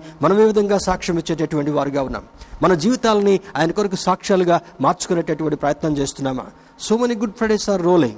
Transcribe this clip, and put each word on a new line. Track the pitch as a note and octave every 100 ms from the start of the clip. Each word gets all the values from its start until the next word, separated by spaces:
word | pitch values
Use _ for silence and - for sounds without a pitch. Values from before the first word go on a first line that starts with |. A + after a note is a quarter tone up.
| - -
మనం | D3+ G3+
ఏ |
విధంగా | A3 G#3 G3+ G3
సాక్ష్యం | F#3+ F3+ - E3+
ఇచ్చేటటువంటి | E3 D#3 D3+ D3+ C#3+
వారుగా | D3 C#3 C#3
ఉన్నాం? | B2+ A2 - - - -
మన | E3
జీవితాలని | F3 F#3+ B3+ A3+ G#3 G3+ F#3+ - C#3
ఆయన | E3
కొరకు | F#3+ G3+ F#3
సాక్ష్యాలుగా | - F#3+ - F#3+ F3 E3+ - -
మార్చుకునేటటువంటి | C#3 F3+ - F3 F3 D#3 D#3 C#3+
ప్రయత్నం | C#3+ D3+ D#3+ D3
చేస్తున్నామా? | C#3 - C3+ B2+ - - - - -
So | A3+
many | A#3+
Good | A3+ A3
Fridays | - A3 G#3+ - G3
are |
rolling. | E3+ F3+ B2